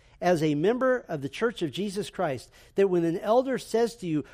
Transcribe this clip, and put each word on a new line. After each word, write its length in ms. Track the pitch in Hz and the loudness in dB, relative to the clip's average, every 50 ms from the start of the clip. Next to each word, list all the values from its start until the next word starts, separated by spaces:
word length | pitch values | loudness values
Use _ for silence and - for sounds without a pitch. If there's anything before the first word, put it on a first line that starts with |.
| _ _ - - | _ _ -8 -2
as 200 | - 180 180 156 | 0 2 2 2
a 140 | 156 156 143 | 2 2 2
member 500 | 147 160 202 247 247 262 262 254 240 - | 2 2 2 2 2 2 2 0 0 -2
of 140 | - 175 143 | -6 -8 -6
the 80 | 135 135 | -6 -8
Church 320 | - - 226 240 - - | -4 -2 -2 -2 -2 -2
of 100 | 180 147 | -6 -4
Jesus 380 | 117 170 202 208 180 208 185 - | -4 -4 -6 -4 -4 -6 -8 -6
Christ 400 | - - 185 156 131 113 - - _ - - - - | -4 -4 -4 -2 -4 -6 -10 -16 _ -20 -20 -4 0
that 120 | - 196 | 2 2
when 160 | 196 180 175 165 | 4 4 2 2
an 140 | 165 160 202 | 0 -2 -2
elder 380 | - 202 220 254 262 269 254 | 0 2 2 4 2 2 -2
says 380 | 214 - - - 226 233 226 - | -4 -4 -2 0 0 0 0 -2
to 100 | - 185 | -4 -4
you, 160 | 170 156 147 - - | -2 -2 -2 -4 -6